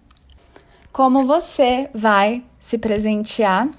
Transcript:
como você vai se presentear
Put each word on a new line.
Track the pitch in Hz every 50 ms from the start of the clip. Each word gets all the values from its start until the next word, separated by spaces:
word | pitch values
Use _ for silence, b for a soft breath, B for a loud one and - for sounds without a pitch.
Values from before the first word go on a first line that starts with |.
| _ _ _ _ _ _ - b b b b b b b b b b b -
como | - 269 262 254 269 262
você | 254 302 349 339 - - - 262 247 254 262 277 - -
vai | 214 220 214 202 196 202 214 240 247 - - _
se | _ - - 233
presentear | 226 226 214 202 214 208 214 214 208 214 - - - 214 190 185 202 247 311 -